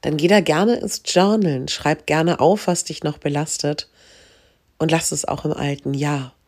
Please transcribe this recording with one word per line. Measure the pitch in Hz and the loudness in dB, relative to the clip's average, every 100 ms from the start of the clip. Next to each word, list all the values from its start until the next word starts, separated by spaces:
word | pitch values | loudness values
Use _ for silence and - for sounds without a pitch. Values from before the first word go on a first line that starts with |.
dann | - 151 | -2 0
geh | 165 | 6
da | 208 | 4
gerne | 165 156 208 233 | 4 2 2 2
ins | - - | -2 -8
Journalen, | - 175 190 220 185 135 131 | -2 2 4 4 2 0 -4
schreib | - 147 156 - | -4 -2 -2 0
gerne | 151 160 170 | 0 2 4
auf, | 147 208 - | 4 4 0
was | 175 | -2
dich | - 151 | -4 -6
noch | 151 156 | -6 -4
belastet | 151 143 156 - 147 147 - _ - - - _ _ _ _ _ | -4 -4 -4 -4 -4 -4 -8 _ -20 -20 -20 _ _ _ _ _
und | 160 | 0
lass | 165 - | 0 0
es | 151 - | -6 -6
auch | - | -4
im | 156 | -4
alten | 151 143 143 143 | -4 -4 -4 -6
Jahr. | 139 147 143 127 _ | -4 -2 -4 -6 _